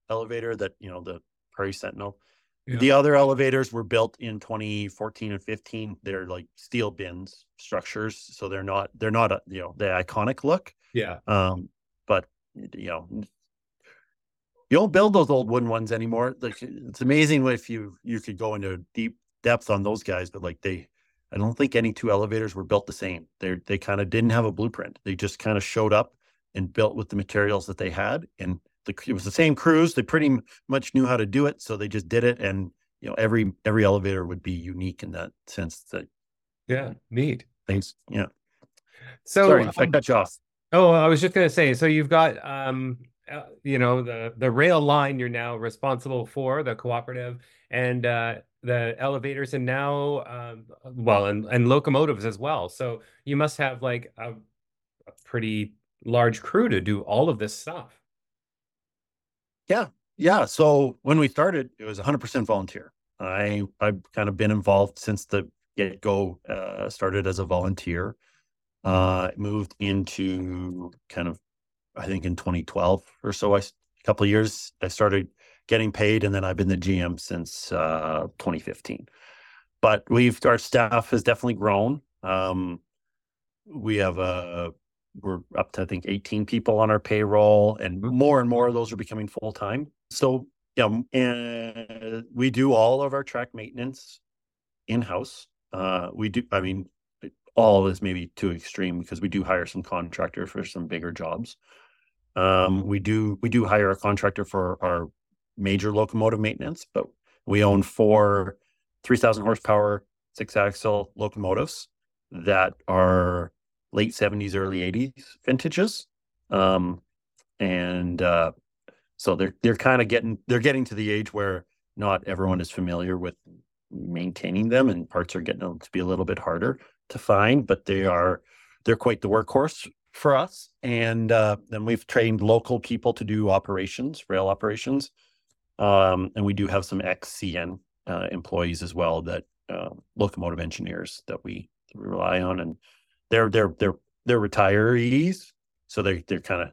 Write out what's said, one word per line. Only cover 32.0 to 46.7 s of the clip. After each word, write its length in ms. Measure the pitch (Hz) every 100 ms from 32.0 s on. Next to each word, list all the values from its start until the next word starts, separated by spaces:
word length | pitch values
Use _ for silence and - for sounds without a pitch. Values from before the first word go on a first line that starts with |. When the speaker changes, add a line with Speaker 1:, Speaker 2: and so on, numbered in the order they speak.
| 85
Speaker 1:
did 140 | 117
it. 160 | 120 117
And, 320 | 101 95 95 _ _ _
you 80 | -
know, 60 |
every, 380 | - 110 113 101 -
every 180 | 110 110
elevator 420 | 101 101 98 95
would 200 | 87 90
be 80 | 92
unique 500 | 87 87 90 92 -
in 80 | 85
that 200 | 87 85 _ -
sense 320 | - 82 - -
that 160 | 90 - _ _ _ _ _ -
Speaker 2:
Yeah, 240 | 127 123 - -
neat. 360 | 117 143 123 - _ -
Speaker 1:
things, 300 | 98 - - -
yeah. 180 | 104 87 _ _ _ _ _ _ - - -
Speaker 2:
So, 240 | - 196 196
Speaker 1:
Sorry 160 | 127
if 120 | 107 -
I 80 | 160
Speaker 2:
um, 60 |
Speaker 1:
cut 140 | 147 127
you 80 |
off. 240 | 113 92 - _ _ -
Speaker 2:
oh, 200 | 170 180
I 160 | 165 156
was 120 | 151
just 140 | 180
gonna 160 | 190 165
say, 240 | 170 143
so 120 | 123 160
you've 240 | 156 143
got, 340 | 165 160 -
um, 540 | 143 139 135 131 131 123 - _ -
uh, 160 | 147 - -
you 140 | 139 135
know, 240 | 123 127
the, 320 | 120 113 117 113
the 140 | 127
rail 300 | 120 165 165
line 380 | 143 147 139 131
you're 100 | 123
now 260 | 120 120 117
responsible 680 | 113 - 135 127 135 123 113
for, 360 | 139 131 143
the 140 | 131